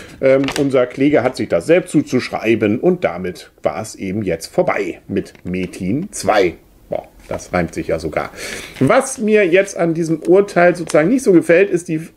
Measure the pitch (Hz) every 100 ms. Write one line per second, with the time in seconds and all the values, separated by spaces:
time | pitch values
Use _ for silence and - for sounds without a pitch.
0 | - - 135 135 139 - 139 127 123 -
1 | 143 143 123 127 101 87 123 175 175 156
2 | - 127 - - 110 113 107 120 180 175
3 | 82 87 92 - - _ - 76 107 -
4 | 95 104 95 82 - - - - 98 -
5 | - 98 87 - 92 92 90 - 90 131
6 | 202 - 98 104 87 - _ _ - -
7 | - _ - - - 92 80 85 80 82
8 | 80 76 71 - - - - - 135 247
9 | - - 214 214 185 185 190 - 170 165
10 | 160 160 165 185 202 - 180 170 160 156
11 | 165 262 214 170 160 170 196 170 - 160
12 | 165